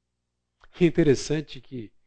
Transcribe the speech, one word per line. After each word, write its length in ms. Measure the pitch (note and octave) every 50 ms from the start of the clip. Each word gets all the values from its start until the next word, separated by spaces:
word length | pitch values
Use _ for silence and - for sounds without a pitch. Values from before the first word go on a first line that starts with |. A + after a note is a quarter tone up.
| _ _ _ _ _ _ _ _ _ _ _ _ - - - -
E 40 | F3+
é 20 |
interessante 760 | D#3+ D#3 F3+ E3 D3+ B2+ - - - C#3+ D#3 C#3+ - - B2+
que 320 | - - C3+ B2 G#2+ G2+ _ _ _